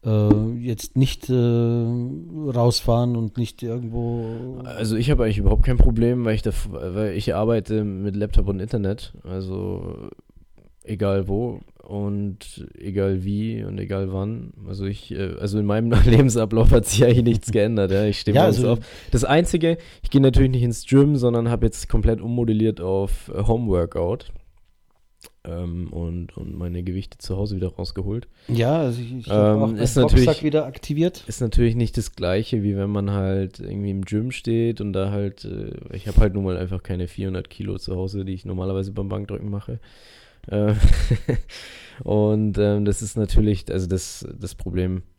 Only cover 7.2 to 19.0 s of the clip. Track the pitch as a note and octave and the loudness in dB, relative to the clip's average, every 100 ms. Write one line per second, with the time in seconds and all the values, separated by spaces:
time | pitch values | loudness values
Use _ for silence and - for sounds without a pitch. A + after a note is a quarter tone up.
7.2 | G2+ F2+ A2 A2+ G2+ A2 G#2 F#2+ G2+ G2+ | -4 -2 0 0 0 -4 -2 -4 -6 -4
8.2 | G#2 - G2 G2 G#2+ A#2+ F#2+ G#2 - - | 2 4 4 -2 -4 -4 -2 -4 -8 -18
9.2 | - F#2+ F#2+ F#2+ F#2+ F#2 F2 E2+ G#1+ - | -12 -10 -8 -8 -8 -8 -10 -14 -16 -20
10.2 | _ - _ - _ _ - G#2 G2+ G2 | _ -20 _ -20 _ _ -12 -4 0 0
11.2 | F#2 G2 A#2+ - - - - G2+ G2+ G2+ | 0 -2 -2 -8 -16 -20 -12 -6 -4 -4
12.2 | G2+ F#2 - - - - - G2 G2 F#2+ | -4 -8 -16 -16 -18 -14 -6 0 0 0
13.2 | F#2+ G2+ A2 A2 G2+ G2 F#2+ G2 F#2+ F#2+ | -2 -2 -4 -6 -8 -8 -6 -4 -4 -4
14.2 | G2 A#2 - - G#2 G2 G2 F#2+ - - | -4 -6 -12 -16 -12 -8 -6 -8 -10 -8
15.2 | F#2+ - G2+ G#2 G#2 G#2 A#2 A#2 - A2+ | -6 -4 -2 0 0 0 4 6 8 8
16.2 | C3+ A2+ A2 A2+ A2+ A#2+ A2+ G#2 B2 A#2+ | 6 4 2 6 8 6 4 4 6 6
17.2 | A#2 G#2+ - A2 G#2+ A2+ F#2+ F#2+ G#2 G2+ | 4 2 0 2 2 2 2 2 2 0
18.2 | - A2 F3+ G#2+ B2 A#2 - - | 2 4 4 4 2 0 -2 -18